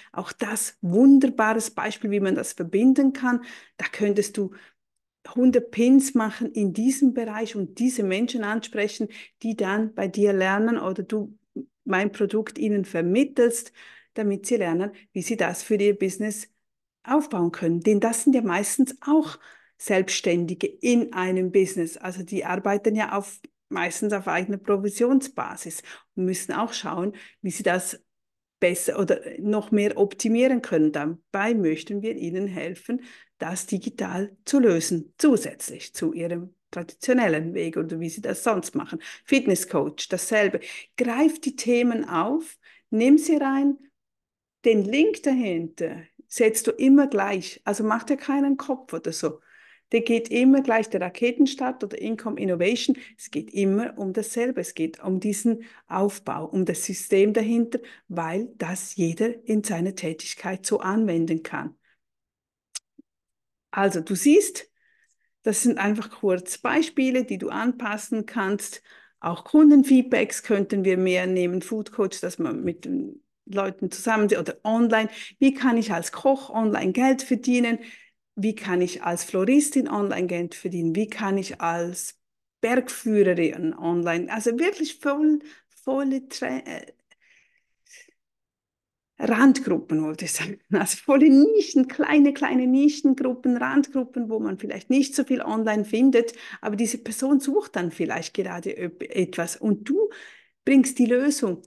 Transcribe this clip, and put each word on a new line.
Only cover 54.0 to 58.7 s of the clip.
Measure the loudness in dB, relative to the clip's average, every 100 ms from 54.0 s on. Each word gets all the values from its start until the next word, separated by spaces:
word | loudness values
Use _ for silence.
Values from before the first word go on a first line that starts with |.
| -6
dasselbe, | -6 -6 -4 -4 -4
es | -8
geht | -6 -6 -6
um | -4 -2
diesen | -2 -2 -2 -2 -6 -20 _
Aufbau, | -2 -2 -2 -8 -8
um | -4 -2 -2
das | -4
System | -6 -10 0 2 4
dahinter, | 2 0 0 0 -4 -10 -18 _
weil | -8 -4 -6 -8 -8
das | -8